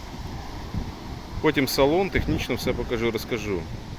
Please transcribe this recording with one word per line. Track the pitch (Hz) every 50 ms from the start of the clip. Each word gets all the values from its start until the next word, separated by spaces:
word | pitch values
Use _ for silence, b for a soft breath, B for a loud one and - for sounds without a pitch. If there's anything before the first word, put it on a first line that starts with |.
| - - - - - - - - - - - - - - - - - - - - - - - - - - - -
Потім | - 156 147 147 135 120
салон, | - - 139 143 160 180 196 180
технічно | - 127 - - 151 - - - 131
все | 107 - 131
покажу, | 120 120 120 - 127 110 113 117
розкажу. | 110 110 - - 127 110 104 104 98 85 80 80 - - - - -